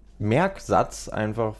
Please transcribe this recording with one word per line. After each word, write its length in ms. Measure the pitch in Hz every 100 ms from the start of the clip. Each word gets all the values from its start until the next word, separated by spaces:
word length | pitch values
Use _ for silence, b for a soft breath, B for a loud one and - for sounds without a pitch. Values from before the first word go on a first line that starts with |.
| - -
Merksatz 920 | 104 123 190 196 - 95 - - -
einfach, 460 | - 107 107 110